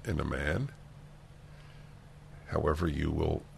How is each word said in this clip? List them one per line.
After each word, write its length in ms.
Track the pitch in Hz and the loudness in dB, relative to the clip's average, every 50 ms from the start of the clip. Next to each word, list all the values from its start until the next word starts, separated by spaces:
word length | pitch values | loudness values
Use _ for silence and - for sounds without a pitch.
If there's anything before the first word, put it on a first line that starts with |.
| - 113 | -2 0
in 100 | 90 73 | 0 2
a 60 | 69 | 2
man, 460 | 67 65 65 71 76 82 104 139 139 - - - - - - - - - - - - - - - - - - - - - - - - - - - - - - - - - - - - | 0 0 2 2 2 4 2 2 0 -4 -10 -16 -16 -16 -16 -16 -16 -16 -18 -18 -18 -18 -18 -16 -16 -16 -16 -16 -16 -16 -16 -16 -16 -16 -18 -18 -18 -18 -18 -16 -16 -16 -16 -8 0
however 400 | - 78 78 78 78 78 90 80 | 2 4 6 6 6 6 4 4
you 220 | 71 71 76 78 | 4 4 4 4
will 320 | 78 78 78 78 78 - - - - | 4 4 4 4 4 2 0 -6 -12